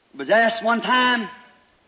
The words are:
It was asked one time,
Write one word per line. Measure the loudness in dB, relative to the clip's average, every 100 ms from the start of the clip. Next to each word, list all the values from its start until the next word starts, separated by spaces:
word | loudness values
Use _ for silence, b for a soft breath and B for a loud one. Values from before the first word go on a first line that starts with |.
| _
It | -12
was | 0
asked | 2 2 0
one | -2 -2
time, | 0 2 2 0 -4 -14 -20 _ _ _